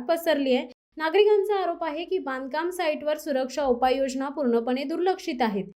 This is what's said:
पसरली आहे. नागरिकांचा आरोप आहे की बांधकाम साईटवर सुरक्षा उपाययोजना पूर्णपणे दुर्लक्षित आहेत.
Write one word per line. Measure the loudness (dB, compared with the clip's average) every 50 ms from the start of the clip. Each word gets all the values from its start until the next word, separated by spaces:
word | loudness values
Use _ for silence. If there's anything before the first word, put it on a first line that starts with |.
| 0 0
पसरली | -2 0 2 2 2 2 4 2 2
आहे. | 2 0 -4 -12 _ _ _ _
नागरिकांचा | -4 -2 2 4 6 6 6 6 4 4 2 0 0
आरोप | 0 -2 -2 -2 -4
आहे | -4 -4 -6 -4
की | -4 -4 -4
बांधकाम | -2 -4 -6 -6 -6 -4 -4 -4 -2 -2
साईटवर | -2 -2 -2 -2 -2 -2 -2 -2 -4
सुरक्षा | -2 -2 -2 -2 -2 -2 -2 -2 0 0
उपाययोजना | 0 2 2 2 2 2 2 0 -2 -2 -4 -6 -4
पूर्णपणे | -2 -2 0 2 2 2 2 0 -2 -2 -2
दुर्लक्षित | -4 -2 0 0 0 0 -2 -4 -4 -2 0
आहेत. | 0 0 0 -2 -4 -6 -12